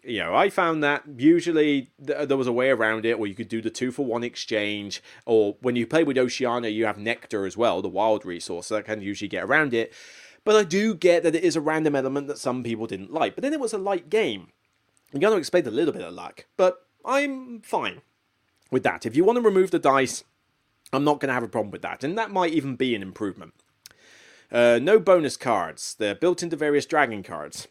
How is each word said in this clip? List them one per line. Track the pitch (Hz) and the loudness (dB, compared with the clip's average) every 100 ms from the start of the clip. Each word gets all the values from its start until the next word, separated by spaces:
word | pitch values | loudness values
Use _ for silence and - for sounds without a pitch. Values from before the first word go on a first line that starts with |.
You | 135 110 | -6 -4
know, | 82 127 | 0 2
I | 196 | 2
found | 196 170 160 | 2 0 0
that | 147 143 151 127 | 0 -2 -6 2
usually | 143 170 170 156 151 143 123 _ | 6 6 4 2 2 0 -4 _
th-, | 139 143 139 | -8 -4 0
there | 139 | 0
was | 127 | 0
a | |
way | 120 135 | 2 2
around | 120 110 110 113 | 2 2 0 0
it, | 113 | -2
or | 104 | -4
you | 92 | -6
could | 104 | -6
do | 113 | -4
the | 110 | -6
two-for-one | - 127 123 131 117 | -4 -6 -4 -4 -4
exchange, | 117 - - 107 104 104 101 - - - - | -6 -8 -4 -2 -2 -6 -8 -12 -16 -16 2
or | 113 104 - | 4 4 0
when | 127 120 | -2 -2
you | 113 | 0
play | 156 | 2
with | 156 131 | 2 2
Oceania, | 127 - 123 120 117 | 0 0 -2 -2 -2
you | 107 110 | -2 -2
have | 101 | -2
Nectar | 107 120 - 107 95 | -4 -6 -6 -6 -4
as | 98 | 0
well, | 117 90 | 0 0
the | 95 | -4
wild | 92 110 107 90 | 0 2 0 -2
resource, | 87 - 85 - | -12 -8 -10 -6
so | 107 | -6
that | 104 | -4
can | 107 | -8
usually | 98 101 104 | -6 -8 -6
get | 92 | -6
around | 113 147 147 117 | 0 0 2 -2
it. | 113 - - - - _ - | -4 -10 -20 -20 -20 _ 2
But | 214 | 2
I | |
do | 180 190 220 185 | 4 0 0 2
get | 180 170 | 4 4
that | 170 160 | 2 2
it | |
is | 170 156 | 0 0
a | |
random | 151 156 156 143 | -2 0 0 0
element | 131 139 139 | 0 -4 -6
that | 139 | -6
some | 135 123 | -4 -4
people | 120 110 110 | -4 -6 -6
didn't | 95 95 | -8 -8
like. | 156 110 - | -2 -2 -2
But | |
then | 254 | -4
it | 311 | -4
was | 240 | -4
a | 208 | -4
light | 196 190 151 | -4 -4 -2
game. | 214 180 101 85 _ _ _ _ _ _ | 0 0 -4 -12 _ _ _ _ _ _
You're | 139 | 0
gonna | 196 214 | 2 2
expect | 147 180 135 | 2 0 2
a | |
little | 110 160 | 0 0
bit | 95 | -2
of | 85 | -10
luck, | 87 87 - _ - | -12 -14 -16 _ 0
but | 185 180 _ _ | 0 0 _ _
I'm | - 269 285 262 254 233 | -4 -2 -2 -6 -12 -18
fine | - 202 117 87 _ _ _ _ _ _ _ | -6 -4 -4 -8 _ _ _ _ _ _ _
with | 127 | 0
that. | 120 87 117 | 0 -2 -2
If | 123 | 2
you | 190 | 4
wanna | 240 | 4
remove | 226 190 190 | 4 4 2
the | 170 | 2
dice, | 143 135 127 - _ _ _ _ _ _ _ | 4 4 2 -4 _ _ _ _ _ _ _
I'm | 131 | 0
not | 147 147 | 2 2
gonna | 139 | 0
have | 123 | -2
a | 117 | -2
problem | 117 104 | -4 -4
with | - | -8
that, | 90 85 139 | -10 -6 -6
and | 208 | -4
that | 214 | -4
might | 190 170 | 0 0
even | 160 135 123 | 0 -2 -2
be | 131 110 | -2 -2
an | |
improvement. | 95 - 104 87 82 _ _ _ - _ _ - - - _ | -6 -6 -6 -6 -18 _ _ _ -20 _ _ -20 -20 -20 _
Uh, | 120 120 117 | 4 6 6
no | 147 220 | 6 4
bonus | 180 180 143 - | 6 4 4 -2
cards. | 131 104 82 78 - - | 0 0 0 -8 -14 -4
They're | 104 101 | -4 0
built | 170 175 | 0 0
into | 175 156 | -4 -2
various | 151 147 - | 0 0 2
dragon | 156 131 107 | 2 2 -2
cards. | 90 82 73 - - | -8 -10 -10 -14 -16